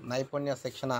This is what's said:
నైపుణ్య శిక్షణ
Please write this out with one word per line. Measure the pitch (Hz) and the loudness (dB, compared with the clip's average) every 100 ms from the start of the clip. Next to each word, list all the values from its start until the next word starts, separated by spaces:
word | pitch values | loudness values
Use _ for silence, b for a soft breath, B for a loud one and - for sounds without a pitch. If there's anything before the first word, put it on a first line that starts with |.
| - | -2
నైపుణ్య | 123 135 147 143 | 0 0 0 0
శిక్షణ | 131 131 - 135 123 | 0 -2 -2 0 0